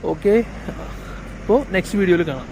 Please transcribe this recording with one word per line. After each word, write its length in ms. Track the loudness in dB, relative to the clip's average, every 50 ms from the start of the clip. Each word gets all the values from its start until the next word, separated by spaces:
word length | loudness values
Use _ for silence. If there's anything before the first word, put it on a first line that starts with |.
| -2 -4
ഓക്കെ, 220 | -4 0 2 4 4 4 4 0 -8 -10 -10 -10 -10 -8 -10 -12 -12 -12 -12 -12 -12 -12 -12 -14 -14 -12
അപ്പോൾ 200 | 0 2 2 2 2 2 0
നെക്സ്റ്റ് 220 | -2 0 0 0 2
വീഡിയോയിൽ 220 | 4 4 4 4 4 0
കാണാം. 180 | -2 -6 -8 -12